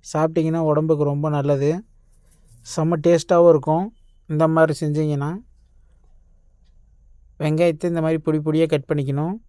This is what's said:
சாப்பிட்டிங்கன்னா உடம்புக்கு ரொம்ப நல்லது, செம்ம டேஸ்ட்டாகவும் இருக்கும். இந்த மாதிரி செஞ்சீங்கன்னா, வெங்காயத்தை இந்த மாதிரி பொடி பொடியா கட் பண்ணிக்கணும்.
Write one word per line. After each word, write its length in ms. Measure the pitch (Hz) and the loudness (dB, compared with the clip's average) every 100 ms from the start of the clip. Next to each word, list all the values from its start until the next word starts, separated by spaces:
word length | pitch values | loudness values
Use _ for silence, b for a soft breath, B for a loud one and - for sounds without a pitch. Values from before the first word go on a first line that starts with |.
| - | -6
சாப்பிட்டிங்கன்னா 500 | 156 160 165 160 165 160 | -2 -2 0 -2 -2 0
உடம்புக்கு 360 | 151 160 151 147 | 0 0 0 0
ரொம்ப 200 | 143 156 147 | -2 -4 -2
நல்லது, 340 | 143 139 143 170 - _ _ _ _ _ _ - - | -2 0 -2 -4 -10 _ _ _ _ _ _ -20 -10
செம்ம 260 | - 160 170 165 | -4 -2 0 2
டேஸ்ட்டாகவும் 460 | 170 - 175 170 | 2 2 6 6
இருக்கும். 340 | 156 135 160 202 _ _ _ - | 6 2 -2 -4 _ _ _ -6
இந்த 160 | 151 160 160 | 0 2 4
மாதிரி 200 | 160 143 | 2 2
செஞ்சீங்கன்னா, 480 | 156 147 151 143 147 190 - _ _ _ _ _ _ - _ _ _ _ _ _ _ _ _ - _ _ | -4 -2 -2 -2 -4 -8 -14 _ _ _ _ _ _ -20 _ _ _ _ _ _ _ _ _ -20 _ _
வெங்காயத்தை 480 | 151 156 170 156 175 | -2 2 0 0 -4
இந்த 120 | 170 160 | -2 -2
மாதிரி 180 | 160 156 | -2 -2
பொடி 160 | 156 151 | -2 -2
பொடியா 200 | 156 160 | 0 0
கட் 160 | 151 - | -2 -2
பண்ணிக்கணும். 440 | 151 135 139 160 214 | -4 -2 -2 -4 -6